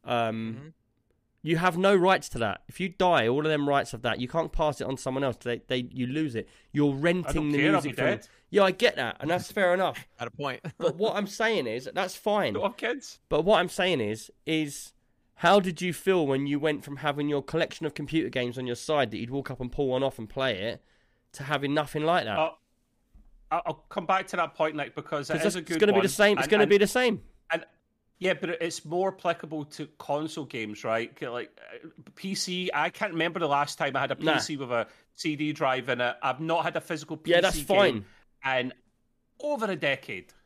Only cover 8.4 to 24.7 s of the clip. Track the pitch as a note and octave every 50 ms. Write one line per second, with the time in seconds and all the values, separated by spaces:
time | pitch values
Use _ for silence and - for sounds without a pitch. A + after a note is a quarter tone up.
8.4 | _ _ - G3+ G3 F#3+ F#3 F#3+ A#3+ A#3 - - B2+ A2+ - - - D3+ E3+ F3+
9.4 | - - - A3 F#3+ F3 F3 F#3+ F#3 D#3 A#2+ - - _ _ - A#2+ A#2 - -
10.4 | D3 C#3 B2 - - E3 - _ E3+ D#3+ C#3+ E3 G#3 A3 - G3+ G#3 G3 - -
11.4 | A3+ A3+ A3 F3+ C3+ A#2 G#2+ B2 C3+ - - F3 F#3+ F#3 - - - G#3+ G#3 G#3
12.4 | F3+ B2 G2+ - F#3 G3 - - - A3+ A#3+ C#4 - - - _ _ _ D#3+ D3+
13.4 | D#3+ F#3+ G#3+ F3 F3+ F3+ - - F3+ F#3 F3 C3 A2 G#2 A2 A2 - - _ _
14.4 | _ - D#3+ D#3 D#3 C#3+ C#3 - - - _ _ _ _ _ _ _ _ _ -
15.4 | - F3 G3 G#3 F3+ F#3+ F3 - F3+ F3+ D#3+ - - F#3+ F#3+ F3+ D#3 C#3 C3+ C3+
16.4 | C#3+ C#3+ C#3+ C#3+ D3 D#3 D3+ C#3+ - C#3+ C#3+ C3+ D3+ D3+ C#3 D3 D3 D3 D3 C#3+
17.4 | C3+ - - E3 E3+ - - - D#3+ D3+ - - D3+ B2+ D#3 D#3+ A#2+ A#2 - C3
18.4 | B2 A#2+ A#2+ C3 B2+ B2 A#2+ - - - D#3 D3 C3 G#2+ A2 F2 A2+ A#2 C3 C#3
19.4 | C3 - C3 - B2+ B2 - - C#3+ C3 B2+ C3 C3+ C3+ - - A2 G2+ - C3+
20.4 | C3 C3 A2 F#2 G2 A#2 G#2 - _ _ _ _ _ _ _ _ _ _ - -
21.4 | C#3 C3+ D3+ C#3 C#3+ C#3 C#3+ D#3 D3 C#3 - D#3 D3+ D#3+ F3 F3+ A2 A2 G2+ D#3
22.4 | D#3 E3 - _ _ _ _ _ _ _ _ _ _ _ _ - - - - -
23.4 | _ _ D#3 E3+ - D#3+ D3+ - _ _ - G#3 F3 D3+ F#3 F#3+ F#3 - - F3+
24.4 | E3 D3+ - - D#3 D#3